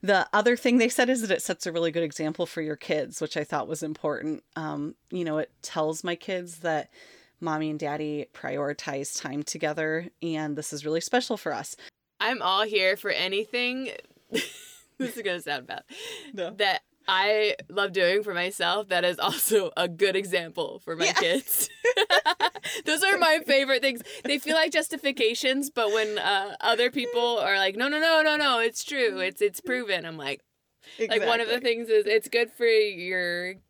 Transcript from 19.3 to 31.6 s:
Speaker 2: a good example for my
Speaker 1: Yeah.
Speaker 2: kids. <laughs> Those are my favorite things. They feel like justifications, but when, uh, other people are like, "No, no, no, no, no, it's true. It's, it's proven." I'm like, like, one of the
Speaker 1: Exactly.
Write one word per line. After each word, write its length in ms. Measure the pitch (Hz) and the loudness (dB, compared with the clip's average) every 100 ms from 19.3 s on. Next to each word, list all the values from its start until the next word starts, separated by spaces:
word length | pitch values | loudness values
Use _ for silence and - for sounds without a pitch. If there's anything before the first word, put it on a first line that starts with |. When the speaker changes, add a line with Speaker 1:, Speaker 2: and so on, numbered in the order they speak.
| - - 214 180 - | 0 2 2 2 0
Speaker 2:
a 120 | 175 | -2
good 280 | 165 196 190 | 2 2 2
example 640 | 196 180 165 165 147 - | 0 -2 -2 -6 -6 -6
for 180 | - 165 | -10 0
my 80 | |
Speaker 1:
Yeah. 80 | 185 | 2
Speaker 2:
kids. 560 | - 165 185 - - 440 - 466 508 440 - - | 2 2 2 0 -2 -2 0 2 2 4 4 2
<laughs> 540 | 349 339 - - 453 311 | 2 0 -2 -8 -6 -2
Those 160 | 302 | 2
are 160 | 381 392 | 4 4
my 220 | 330 311 311 | 6 4 4
favorite 360 | 277 269 269 | 4 4 2
things. 180 | 269 240 - - | 2 -2 -10 -10
They 140 | - 285 | -2 -2
feel 160 | 302 320 | 2 2
like 160 | 320 | 4
justifications, 960 | 320 311 311 285 269 226 233 269 262 277 | 2 -2 -2 -2 2 2 2 0 0 -2
but 240 | 247 220 | 0 2
when, 260 | 214 214 208 | 2 0 0
uh, 380 | - 196 202 - | 2 2 0 -2
other 280 | - 233 247 | 0 4 2
people 480 | 262 240 240 240 233 | 0 -2 0 0 2
are 200 | 196 196 | 2 2
like, 180 | 190 196 | 2 2
"No, 120 | 269 | 0
no, 120 | 302 | 2
no, 220 | 330 320 | 4 4
no, 140 | 311 302 | 4 4
no, 200 | 285 240 | 2 2
it's 220 | 226 220 | 2 -2
true. 340 | - 285 240 190 | -6 0 0 0
It's, 220 | 185 185 | -4 0
it's 180 | 208 - | 0 0
proven." 460 | - 254 226 180 165 | -4 -4 -2 -4 -4
I'm 100 | 160 | -8
like, 240 | 139 139 _ _ _ _ - - | -6 -8 _ _ _ _ -20 -6
like, 260 | 220 220 208 | 0 0 2
one 140 | 233 | 2
of 60 | 226 | 0
the 80 | |
Speaker 1:
Exactly. 180 | 240 | 0